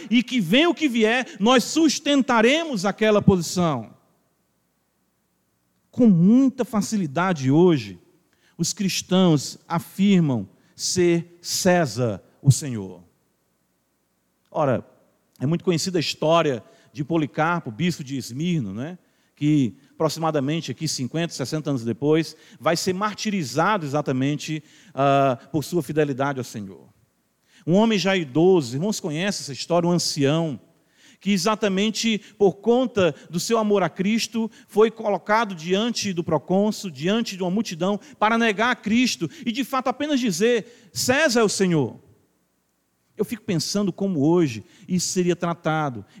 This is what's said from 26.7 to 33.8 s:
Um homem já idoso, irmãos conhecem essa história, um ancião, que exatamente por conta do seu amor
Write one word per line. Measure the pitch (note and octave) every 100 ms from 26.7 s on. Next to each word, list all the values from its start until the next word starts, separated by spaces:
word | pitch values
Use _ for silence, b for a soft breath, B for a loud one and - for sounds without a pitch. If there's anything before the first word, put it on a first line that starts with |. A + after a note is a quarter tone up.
| D#2 B1 _ _ _ _ _ b b -
Um |
homem | F#3 A3+ G#3
já | F#3 F#3+
idoso, | D3 C#3 F3+ F3+ A#2 C3+
irmãos | G3+ G3+
conhecem | F3 D3 G3+ -
essa | -
história, | B2 - E3+ E3+
um |
ancião, | F3 - D3 C3+ D#3+ E3 A#2 - _ b b b b
que | G3
exatamente | G3+ G3+ G#3 G#3 F#3+ G#3+ - A3+ G#3 B -
por | G3+ G3
conta | A3 A#3+ B3 G#3 F3 B B
do | E3+
seu | - A3+
amor | G#3 G3+